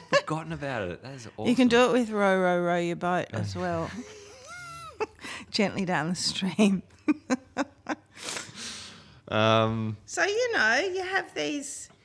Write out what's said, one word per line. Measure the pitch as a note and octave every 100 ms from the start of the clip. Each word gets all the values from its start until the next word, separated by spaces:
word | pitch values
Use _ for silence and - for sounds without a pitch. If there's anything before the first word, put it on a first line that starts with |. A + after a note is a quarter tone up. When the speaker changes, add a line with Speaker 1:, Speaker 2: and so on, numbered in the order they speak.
| -
Speaker 1:
<laughs> | C#5
forgotten | C#5 D#3 D#3+
about | D#3+ C#3 B2
it. | F#2 E2+
That | B2+
is | C#3 A2+ -
awesome. | A2
Speaker 2:
You | B3
can | B3
do | A#3
it | A#3
with | B3+ A3+
Row, | G#3+ G3+ F#3+
Row, | F3+ F3+
Row | F3 F3
Your | F3 E3
Boat | F3 F3+ -
Speaker 1:
Yeah. | -
Speaker 2:
as | G#2 G2
well. | F3+ E3+ E3 G3 - - - - C5+ F5 F5
<laughs> | E5+ E5 C#5 G#4+ - - - A3+
Gently | - G3 - F3+
down | E3+ D#3
the | F3+
stream. | - - F#3+ F3 G#3 F#3+ - - -
<laughs> | D4+ - C4 - - C#4+ - - D#4 _ - - - - - - - - - - - -
Speaker 1:
Um, | G#2+ A2 A2+ A2 A2+ A2 G#2+ -
Speaker 2:
So, | -
you | E4+ G#4+ B4
know, | G#4+ A3 B3 F#4+
you | F#4
have | F#4 F#4+ F4+
these | - D4+ D4 C#4 - - _